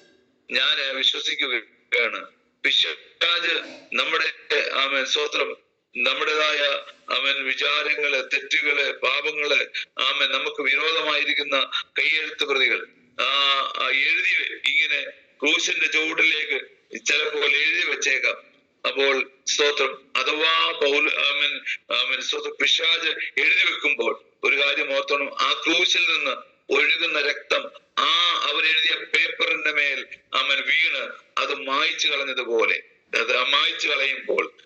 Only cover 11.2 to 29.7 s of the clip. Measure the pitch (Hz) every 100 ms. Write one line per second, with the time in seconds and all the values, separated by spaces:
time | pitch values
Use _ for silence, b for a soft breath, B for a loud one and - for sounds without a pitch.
11.2 | 147 143 143 135 127 B - - 147 156
12.2 | 156 - 143 135 123 101 87 _ _ -
13.2 | 123 139 139 139 135 - 127 135 147 175
14.2 | - 175 - - 135 143 151 143 135 -
15.2 | _ - 143 170 180 165 156 156 160 165
16.2 | 165 151 151 131 - _ - - - 147
17.2 | 151 147 143 143 156 170 165 135 139 131
18.2 | 120 - - _ _ _ 131 131 139 135
19.2 | - _ - - 147 143 131 - - 127
20.2 | 135 151 160 165 170 160 143 147 - -
21.2 | 143 139 147 135 B B - 120 127 131
22.2 | 127 151 147 143 139 - 165 165 160 -
23.2 | B 135 151 - 175 165 147 117 110 -
24.2 | - - 127 135 143 147 139 139 143 143
25.2 | 135 110 135 147 156 170 175 185 170 156
26.2 | 139 113 - _ - 139 156 165 165 151
27.2 | 143 143 - 151 - - _ - 147 165
28.2 | 175 165 139 156 156 156 160 156 - 156
29.2 | 165 165 165 160 151